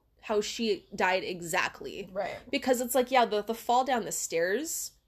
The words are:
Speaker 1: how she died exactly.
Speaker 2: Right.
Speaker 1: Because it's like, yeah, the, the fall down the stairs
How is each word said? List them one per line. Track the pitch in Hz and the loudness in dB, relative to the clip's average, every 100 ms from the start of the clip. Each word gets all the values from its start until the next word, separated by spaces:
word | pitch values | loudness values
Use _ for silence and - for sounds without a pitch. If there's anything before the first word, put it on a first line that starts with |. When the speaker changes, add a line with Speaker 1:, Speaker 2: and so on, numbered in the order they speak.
| _ _ | _ _
Speaker 1:
how | - 214 | -2 0
she | 208 - 226 185 - 165 | 0 -2 -2 -2 -4 0
died | 185 190 | 2 2
exactly. | 139 180 170 180 - - - - 196 | -2 -6 -2 0 0 -2 -10 -10 -8
Speaker 2:
Right. | 190 185 - - | -6 -6 -6 -4
Speaker 1:
Because | 277 262 240 | 0 2 2
it's | 247 269 | 2 2
like, | 254 | 4
yeah, | 254 220 | 4 4
the, | 208 | 2
the | 202 | -2
fall | 226 - 240 262 | -4 2 2 2
down | 240 165 | 0 -2
the | |
stairs | - - 165 175 226 330 - - _ | -6 -2 0 0 0 -2 -6 -8 _